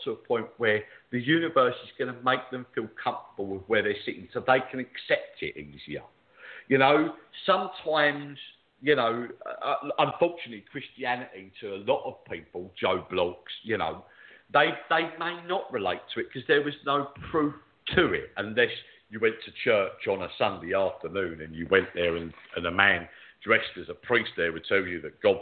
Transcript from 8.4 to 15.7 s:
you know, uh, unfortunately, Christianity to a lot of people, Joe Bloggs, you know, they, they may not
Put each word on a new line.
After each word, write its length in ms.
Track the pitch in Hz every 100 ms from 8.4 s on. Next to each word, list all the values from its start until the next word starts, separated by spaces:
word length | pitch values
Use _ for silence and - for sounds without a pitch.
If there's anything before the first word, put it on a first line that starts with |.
| - - _ _
you 140 | 135 139
know, 340 | 117 117 120 - - -
uh, 120 | 135 143 143 -
unfortunately, 680 | 143 - 170 175 120 107 101
Christianity 840 | 143 - - 123 127 127 98 95 -
to 140 | 107 98
a 60 | 104
lot 140 | 135 -
of 200 | - -
people, 440 | 90 80 90 95 -
Joe 280 | 104 95 -
Bloggs, 260 | 92 87 90 - -
you 140 | 110 107
know, 260 | 80 90 - - - - _
they, 180 | 147 160 175 -
they 140 | 165 165 -
may 220 | 165 175 170
not 240 | 190 -